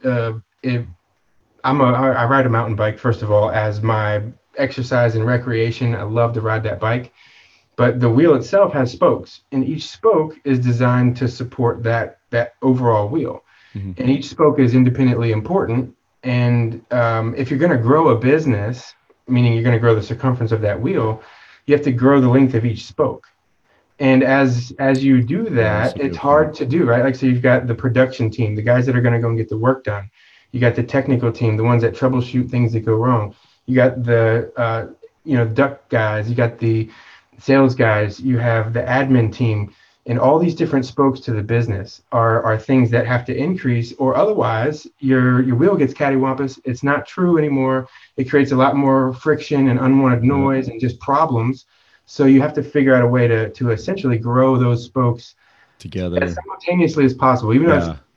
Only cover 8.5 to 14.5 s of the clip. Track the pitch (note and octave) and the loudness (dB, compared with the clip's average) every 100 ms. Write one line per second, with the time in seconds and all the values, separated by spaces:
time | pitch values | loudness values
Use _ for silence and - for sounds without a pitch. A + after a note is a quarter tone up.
8.5 | G3 F#3+ D3+ B2 - E3+ A#2 - - _ | 2 2 2 -4 0 0 0 -6 -20 _
9.5 | C3+ C3 D#3 - - A3 F3 D#3 - C#3+ | -4 -4 -6 -10 -2 0 2 0 -6 -4
10.5 | B2+ B2 A#2 B2 B2 B2 A#2+ B2 - A#2+ | -2 0 0 0 2 0 0 -4 -6 -10
11.5 | - A#2+ A2+ A2+ A#2 - - _ A#2+ A#2+ | -4 -2 -2 -2 -2 -4 -12 _ -4 -4
12.5 | - C3+ B2+ A#2+ G#2+ G#2 D3+ A2+ D2+ - | -2 0 2 2 0 0 -4 -6 -8 -18
13.5 | _ _ G#2 G2 F#2 B2+ C#3 - - D3+ | _ _ -12 -10 -4 0 0 -2 0 2